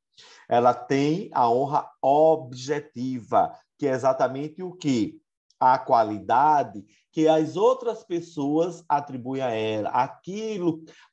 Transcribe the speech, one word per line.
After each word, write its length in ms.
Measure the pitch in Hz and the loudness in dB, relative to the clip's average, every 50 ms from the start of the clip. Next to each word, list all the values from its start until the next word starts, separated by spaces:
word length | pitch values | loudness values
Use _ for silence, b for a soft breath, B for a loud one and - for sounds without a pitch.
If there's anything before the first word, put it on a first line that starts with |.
| _ _ B B B B B B B B | _ _ B B B B B B B B
Ela 260 | 117 120 120 123 123 | 0 2 4 2 2
tem 560 | - - - 143 139 139 147 156 185 220 - - | 0 -2 -2 -2 0 0 0 -2 -2 -4 -4 -2
a 160 | 135 127 117 | 0 2 2
honra 400 | 117 127 143 135 151 143 - - - _ - | 2 0 0 0 -2 -4 -4 -6 -10 _ 0
objetiva, 1500 | 131 139 151 156 160 160 151 135 123 127 127 127 135 151 147 147 - - 120 123 131 131 123 104 - 120 101 90 85 B B B B _ - | 2 4 4 6 4 4 2 -2 -8 -14 -12 -8 -6 -6 -6 -6 -10 -10 -10 -8 -6 -6 -8 -6 0 2 2 2 2 B B B B _ -4
que 80 | 147 | -2
é 60 | 139 131 | -2 -2
exatamente 680 | 123 117 135 131 - 139 123 127 135 147 151 - - | 0 0 0 0 2 0 -2 -2 -4 -8 -10 -10 -12
o 120 | 185 180 175 | -12 -12 -12
quê? 480 | - - 147 131 117 104 - - - _ _ _ _ _ _ _ - | -6 -2 -2 0 0 0 -2 -4 -10 _ _ _ _ _ _ _ 2
A 180 | 131 127 131 135 | 4 4 4 4
qualidade 1080 | - - 131 117 110 107 107 104 92 101 113 127 143 151 - 147 123 110 98 104 - b b b b b - | 2 2 2 4 4 2 -2 -6 -2 0 2 4 4 4 4 4 2 -2 -6 -16 -18 b b b b b -2
que 160 | 165 156 156 | 2 4 4
as 280 | 156 156 160 147 131 | 4 4 2 0 0
outras 460 | 175 208 247 262 254 247 233 214 214 - | 2 2 2 2 2 -2 -6 -6 -6 -8
pessoas 800 | - 180 170 165 - - 151 139 143 147 160 170 185 170 165 - - | -8 -8 -8 -8 -8 -8 -6 -4 -2 0 0 0 -2 -4 -10 -6 -2
atribuem 540 | 147 143 143 - 131 127 117 127 135 135 135 | -2 -2 -2 -4 -12 -12 -8 -8 -6 -4 -4
a 80 | 127 | -2
ela, 400 | 113 110 110 110 107 107 104 - | -2 -2 -2 -2 -2 -2 -4 -2
aquilo, 920 | - 127 127 131 - - - 170 190 214 220 220 214 190 175 165 151 156 B B B B B B | 0 0 -2 -2 -4 -14 -14 -12 -10 -8 -8 -6 -6 -4 -2 -2 -2 -4 B B B B B B